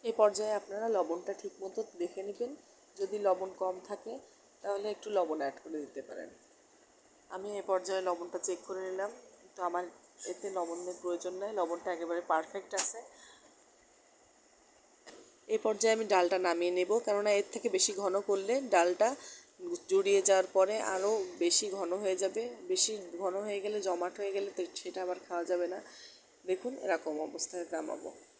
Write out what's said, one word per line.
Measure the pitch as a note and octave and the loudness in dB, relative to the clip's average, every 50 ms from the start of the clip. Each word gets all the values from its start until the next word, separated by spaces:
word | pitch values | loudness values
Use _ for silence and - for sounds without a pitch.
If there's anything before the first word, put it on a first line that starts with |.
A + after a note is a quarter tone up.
এ | - A3+ A3+ | -2 -2 4
পর্যায়ে | A#3 G#3+ G#3 G3 G3 G#3+ G#3+ | 6 6 6 6 2 0 0
আপনারা | G#3+ G3+ G3+ - G3 G#3 A3+ A3+ | 0 -2 -2 -6 -6 -2 0 2
লবণটা | A3 F#3 E3+ D#3 E3 F3+ E3+ F#3+ | 2 2 2 2 -2 -4 -4 -6
ঠিক | G3 - - G3 - - | -8 -6 -8 -12 -10 -10
মতো | G3 F#3+ - A3 G#3+ - - F3 | -12 -8 -6 -6 -8 -8 -6 -6
দেখে | F3 F3 - G3 | -6 -4 -4 -8
নেবেন, | F#3+ G3+ G3+ - A#3+ B3+ D4 - - - - - _ _ _ | -8 -8 -6 -6 -6 -6 -6 -14 -16 -20 -20 -20 _ _ _
যদি | - G3 F#3+ G#3 G#3 | -6 -4 -4 -2 0
লবণ | G3+ G3 F#3 F#3 F#3+ F#3+ F#3 - | 4 2 4 2 0 -8 -4 -4
কম | F#3+ F#3 F3+ F#3 - - | -2 -2 -2 -4 -8 -10
থাকে | G3+ - - A3 B3 C4+ - - - - - - _ _ | -10 -10 -8 -12 -12 -12 -14 -18 -20 -20 -20 -20 _ _
তাহলে | - G3 G3+ G3 G3+ G#3+ | -4 -4 -4 -2 -2 -4
একটু | G3+ - - G#3+ | -6 -6 -6 0
লবণ | G#3 F#3+ F3 D#3 D#3 D#3 | 2 2 2 2 0 -2
অ্যাড | C#3 C#3 - - - | -2 -4 -4 -6 -12
করে | D#3+ D#3+ D3+ | -8 -8 -8
দিতে | C#3+ - - C#3 | -8 -8 -10 -12
পারেন। | - - - - D#2+ - - - - _ _ _ _ _ _ _ - _ _ _ _ - _ _ _ _ | -12 -10 -12 -12 -12 -14 -16 -20 -20 _ _ _ _ _ _ _ -20 _ _ _ _ -20 _ _ _ _
আমি | F#3 F#3 G3 G#3 G#3 G3+ | -10 -8 -6 -6 -6 -6
এ | F#3+ | 0
পর্যায়ে | G3 F#3+ F#3 F#3 F#3 F#3+ F#3+ | 2 2 2 2 0 -2 0
লবণটা | F#3 F#3 F3 E3+ F3 F3 - F3+ | 2 0 0 0 -4 -6 -6 -4
চেক | - - F3+ F3 - | -2 -2 -2 -4 -4
করে | - F#3+ F#3 F#3 F#3 | -8 -6 -6 -4 -4
নিলাম, | F#3 F#3+ G3 G#3 A#3+ - - - - - - - _ | -4 -4 -4 -4 -6 -12 -20 -20 -20 -20 -20 -20 _
তো | - | -4
আমার | F3+ F3 F3 F3 F3+ E3+ - - - - _ - - | -2 -2 0 -2 -4 -4 -12 -20 -20 -20 _ -12 -10
এতে | - F3+ - - G3 | -10 -8 -6 -6 -4
লবণের | F#3+ F#3 E3+ E3 E3+ F3 F3 F3+ F3+ F3 | -2 -2 -2 -2 -4 -6 -6 -8 -8 -4
প্রয়োজন | - F3+ F3 E3+ - F3+ F3+ | -2 -2 -2 -2 -4 -6 -6
নেই, | F#3 G3+ G#3+ | -6 -6 -4
লবণটা | A3 G3 F3 D#3+ E3+ E3+ - F#3+ | 0 0 0 0 -2 -4 -2 -4
একেবারে | F3 E3 E3+ E3 E3+ F3 | -4 -4 -2 -2 -2 -4
পারফেক্ট | F3 - E3 D#3+ D#3 - - G3 F#3+ - - | 2 2 2 2 2 -2 -8 -10 -8 -4 -2
আছে। | F#3+ - - - A3+ - - - - - - - - - - - _ - _ _ _ _ _ _ _ _ - _ _ - _ _ _ _ _ _ _ _ _ _ - _ _ - _ _ B3+ - - - - - _ _ | -2 -2 -2 -4 -8 -14 -16 -20 -20 -20 -20 -20 -20 -20 -20 -20 _ -20 _ _ _ _ _ _ _ _ -20 _ _ -20 _ _ _ _ _ _ _ _ _ _ -20 _ _ -20 _ _ -20 -20 -20 -20 -20 -20 _ _
এ | - A3 A3 | -2 -2 0
পর্যায়ে | - A3 G#3+ G3+ - A3+ A3+ | 2 0 0 4 4 4 4
আমি | A3 A3 | 4 4
ডালটা | G3+ G3+ F#3 F3 F3 F#3+ F#3 | 4 6 6 6 6 4 2
নামিয়ে | F3+ F3 E3+ E3+ F3 F3 | 2 2 2 2 2 2
নেব, | F3+ F3+ F3+ F3+ G#3 A#3+ | 4 2 4 4 2 2
কেননা | A#3 G#3+ G3+ G3+ G#3 G#3+ | 2 2 0 2 4 4
এর | G3+ G3+ G3+ - | 4 4 2 0
থেকে | - A3+ - A3+ | -8 -4 -2 0
বেশি | F3+ F#3 - - | 2 4 2 2
ঘন | G3+ F#3 G3+ F#3 F#3 G3+ | 2 0 0 2 2 2
করলে | G3+ - G3+ G3 F#3+ G3+ B3 C#4 | 2 2 0 2 2 0 0 0
ডালটা | C4+ A#3 G3 F3 E3+ F3+ F3+ - G#3 A#3 C#4 - - - - - - - _ - F#3 F3 F3 E3 - - | 2 4 6 6 6 6 6 4 4 2 2 -2 -10 -18 -18 -20 -20 -20 _ -12 -8 -6 -6 -6 -2 2
জুড়িয়ে | F#3+ G3 F#3+ G3 G3+ G3 | 2 4 6 6 4 6
যাওয়ার | F#3 G3+ G3 F#3+ F#3 | 8 8 6 6 6
পরে | F#3 - F#3+ F#3+ G3 G#3+ A3 | 4 4 4 4 6 4 -2
আরও | - G#3+ F#3+ F#3 F#3+ G#3 A3 G#3+ F#3+ F3+ F3 - | 0 0 0 2 2 2 2 2 0 -4 -2 2
বেশি | E3+ F3 E3+ - G#3+ G3+ | 2 4 4 4 2 0
ঘন | F#3 G3 F#3 E3+ | -2 -2 -2 -2
হয়ে | F3+ G3+ G#3+ F#3+ F#3+ | -2 0 0 0 0
যাবে। | F#3 G3 F#3+ F#3 G#3+ A#3 A#3+ A#3+ G#3+ - - | 2 0 -2 -2 -2 -4 -4 -8 -12 -4 -2
বেশি | F#3 F#3 - - A3 G3+ F#3 E3+ E3+ E3+ | 0 2 2 0 0 -6 -8 -10 -8 -4
ঘন | G3 F#3 F3+ G3 | -2 -2 -2 -2
হয়ে | G#3 G#3+ G3+ G3 | -2 -2 -4 -4
গেলে, | F#3+ G#3 G#3+ G#3 | -2 -2 -2 -2
জমাট | F#3+ F#3+ F3 E3+ F3 F3+ F3+ | 0 0 0 0 0 -4 -2
হয়ে | - G3+ G3 | -4 -4 -2
গেলে | F#3+ G3 G3 G3+ F#3+ | -2 -2 -4 -4 -4
তো | - F3+ F3 - | -4 -6 -4 -6
সেটা | - - F#3 F3 F#3 | -10 -10 -8 -6 -4
আবার | F#3 F3+ F3+ F#3 - - | -4 -4 -4 -6 -6 -6
খাওয়া | F3+ F3 E3+ | -4 -4 0
যাবে | F3 F3+ F3 F3 | 0 0 0 0
না। | E3+ F3+ G3+ - - - - - - - - _ _ _ _ - | -2 -2 -8 -10 -14 -18 -20 -20 -20 -20 -20 _ _ _ _ -2
দেখুন | F#3 F#3 F#3 - B3 C4+ | -2 -2 -2 -2 -6 -6
এরকম | - - F#3+ F3 D#3+ - E3 D3+ D3+ | -4 -2 -2 -2 0 0 -4 -4 -4
অবস্থায় | D#3 - - E3 - - - F3+ E3+ D#3 | -4 -6 -4 -6 -6 -6 -6 -8 -6 -4
নামাবো। | E3 D#3+ D#3 - - - - - - - - - _ | -4 -6 -4 -4 -8 -8 -8 -12 -14 -14 -20 -20 _